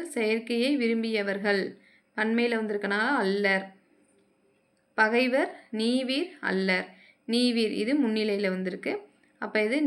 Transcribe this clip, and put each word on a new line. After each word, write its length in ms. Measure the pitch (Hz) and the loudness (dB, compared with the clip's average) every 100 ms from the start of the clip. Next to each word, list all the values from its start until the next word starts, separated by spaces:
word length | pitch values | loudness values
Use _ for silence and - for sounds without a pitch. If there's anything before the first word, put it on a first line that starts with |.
| 339 | -2
செயற்கையை 640 | - 214 226 226 233 254 294 | -2 0 0 -2 0 2 2
விரும்பியவர்கள் 880 | 233 226 226 220 202 196 208 202 180 - - - _ - | 0 0 0 -2 -2 -2 0 0 0 -8 -20 -20 _ -4
பன்மையில 400 | 220 226 240 226 | 0 2 2 0
வந்திருக்கனால 480 | 220 202 202 202 233 285 | -2 -2 -2 0 0 2
அல்லர். 480 | 196 202 202 190 190 - _ _ _ _ _ _ _ _ _ _ _ - | 2 2 2 2 -2 -14 _ _ _ _ _ _ _ _ _ _ _ 0
பகைவர் 520 | 214 233 254 262 370 - - | 2 4 2 2 0 -6 -10
நீவீர் 580 | 214 226 254 254 269 349 - | -2 0 0 0 -2 -4 -6
அல்லர். 460 | 190 190 190 185 - - - _ - | -2 0 0 0 -2 -14 -20 _ -2
நீவீர் 460 | 233 247 233 220 196 | 2 2 2 0 0
இது 180 | 214 294 | 0 2
முன்னிலையில 540 | 233 220 214 202 196 | 2 2 0 0 0
வந்திருக்கு. 440 | 185 185 190 - 403 - _ _ _ | -2 -4 -4 -6 -6 -10 _ _ _
அப்ப 220 | 208 214 | -4 -2
இது 140 | 214 277 | 0 2